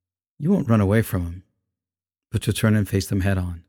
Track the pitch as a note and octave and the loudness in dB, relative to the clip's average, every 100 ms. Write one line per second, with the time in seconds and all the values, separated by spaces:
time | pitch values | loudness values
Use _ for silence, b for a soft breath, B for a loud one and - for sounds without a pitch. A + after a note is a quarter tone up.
0 | _ _ _ - D3+ F#3+ A2+ A2 F#2+ A2 | _ _ _ -6 0 0 2 2 4 2
1 | - F#2+ E2+ F2 - _ _ _ _ _ | 0 -4 -6 -10 -18 _ _ _ _ _
2 | _ _ _ A2 - - A2 G#2+ G2 G2 | _ _ _ -4 -2 0 2 2 0 -2
3 | - G2+ G2 F#2+ F2+ E2+ | -2 -2 0 -2 -4 -8